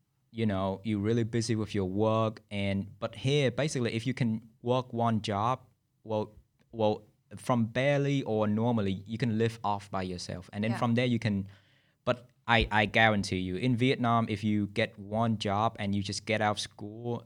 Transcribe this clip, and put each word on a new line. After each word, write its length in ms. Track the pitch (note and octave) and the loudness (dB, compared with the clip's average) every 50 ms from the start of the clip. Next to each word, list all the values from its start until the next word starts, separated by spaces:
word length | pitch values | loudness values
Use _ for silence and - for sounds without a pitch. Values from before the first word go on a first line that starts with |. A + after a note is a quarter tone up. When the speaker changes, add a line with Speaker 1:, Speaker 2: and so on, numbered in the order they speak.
| _ _ _ _ _ _ | _ _ _ _ _ _
Speaker 1:
you 140 | - A2+ A2+ | -6 -2 0
know, 360 | G#2+ G2 F#2+ F#2+ F#2+ G2 F#2+ G2 | 0 0 0 0 -2 -4 -4 -4
you're 160 | A2 G#2+ G2+ | -2 -2 0
really 240 | G2 G#2+ A#2 A#2+ A#2 | 0 2 2 2 0
busy 320 | A2 A#2 A#2 A2 - A#2 | 0 -2 -2 0 0 0
with 180 | A2 G#2+ - - | -2 -2 -2 -2
your 120 | G#2 F#2+ | -2 -2
work. 560 | F#2 F#2+ G2+ A2 A2 A2 A2 A2+ A2 A2 - - _ | 0 0 0 2 2 2 2 0 0 -4 -6 -14 _
And, 360 | G#2 G2+ G2+ G2 G2 G2 G2 G2 - - | -6 -4 -2 -2 -2 -2 -4 -6 -8 -10
but 140 | A#2 A#2 - | -10 -10 -8
here, 360 | - - C3 C#3+ D3 C#3 A#2+ | -4 -2 0 2 2 2 0
basically, 440 | A#2 - C#3 D3+ - C3+ A#2+ A2+ - | 0 0 -2 -2 -2 -2 -2 -2 -2
if 120 | A2+ A2+ | -2 -4
you 60 | C3 B2 | -4 -2
can 300 | - B2 A2+ A2 A2 - - - _ | 0 0 0 0 -2 -4 -10 -20 _
work 320 | - A#2+ B2 C3 B2+ B2 A#2+ | -2 0 0 0 0 -2 -2
one 300 | A#2 A#2 A#2 A2+ G#2 G2 | 0 2 2 2 0 0
job, 380 | A2 G2+ G2 G#2+ A#2+ B2+ - - _ _ _ _ _ _ _ _ | 0 -2 0 0 0 -2 -2 -6 _ _ _ _ _ _ _ _
well, 280 | A2 A2 G#2+ G#2+ A2 - - - _ _ _ _ _ - | -4 -2 -2 -2 -4 -8 -18 -20 _ _ _ _ _ -2
well, 300 | A2+ G#2+ G#2+ G#2+ - - - _ _ _ _ G#2+ | 2 2 2 2 0 -4 -12 _ _ _ _ -18
from 280 | F#2+ - - B2+ A#2+ A2+ | -8 -2 0 2 2 2
barely 580 | A2 A2+ B2+ C3 C#3+ C#3+ C#3+ C#3+ C#3 C#3+ C3+ - | 0 0 0 2 2 2 2 2 2 0 0 0
or 220 | - A2 G#2+ G#2+ | 0 0 2 2
normally, 560 | G#2 G#2 A2 A2+ B2 A#2+ A2+ G2+ G2 F#2+ F#2 G2 | 2 2 2 2 2 2 2 2 0 -2 -4 -6
you 100 | G#2 A2+ | -8 -4
can 220 | A2 - A#2+ G#2+ A2 | -2 -2 0 2 2
live 200 | A2+ A#2 A2+ - - | 2 2 0 -2 -2
off 260 | G2+ G#2 G2+ - - | -2 -2 -2 -4 -6
by 120 | - F#2+ F#2+ | -6 -4 -4
yourself. 480 | F#2 F2+ F2+ - - F#2 F2 F2+ - - | -4 -6 -8 -8 -8 -10 -10 -10 -10 -6
And 100 | G#2 G#2+ | -4 -2
then 100 | A2 A#2 | -2 0
Speaker 2:
Yeah. 40 | |
Speaker 1:
from 180 | A2+ B2 A#2 A#2 | 0 0 2 2
there, 120 | A#2+ B2+ | 2 2
you 120 | B2+ A#2+ A2+ | 2 0 2
can 280 | - A2 G2+ G2 F#2+ - - - _ _ _ _ _ _ _ _ _ B2 A#2+ - - - _ _ _ | 2 0 0 0 -2 -6 -12 -20 _ _ _ _ _ _ _ _ _ -2 -2 -2 -6 -14 _ _ _
I, 200 | - A#2 A2+ A2 - G#2 | 4 4 4 4 4 4
I 140 | G#2+ G#2+ | 2 2
guarantee 520 | G2+ - A#2 A2+ A2+ G#2+ G2+ F#2+ - F#2+ F#2 | 4 4 6 6 6 6 4 0 0 -2 -2
you, 180 | F#2 F#2 F#2 | -2 -2 -4
in 200 | F#2 A#2+ C3 B2 | -2 0 0 2
Vietnam, 500 | A2 B2+ C3 C3 - A#2+ A#2 A#2 A#2 A2+ - | 2 2 2 2 2 0 2 2 2 2 0
if 140 | A2 F#2+ G#2 | -2 -2 0
you 240 | G#2+ G#2 G#2 G#2 G2 | 0 0 0 0 -2
get 300 | G2+ A2+ A2 G#2+ - - | -2 -2 -2 -2 -4 -12
one 400 | G2 G2 G#2+ A2 A#2 A2+ A2 G2 | -12 -6 -2 -2 0 0 0 -2
job 380 | - G#2+ G2 G#2 A2 A#2 A2+ - | -2 -2 0 0 0 0 -2 -4
and 160 | G#2 G2+ G2 | -4 -2 -2
you 80 | G2+ G2 | -2 -4
just 240 | G#2 G2+ - - | -4 -6 -8 -4
get 140 | - G#2+ G#2+ | -2 0 2
out 120 | G#2+ G#2+ G#2 | 2 0 0
of 80 | G2+ | 0
school, 640 | - - - - G#2+ G#2 G#2+ A#2 A#2+ A#2+ A#2+ A2+ - | -4 -10 -12 -14 -14 -14 -12 -10 -6 -6 -6 -6 -6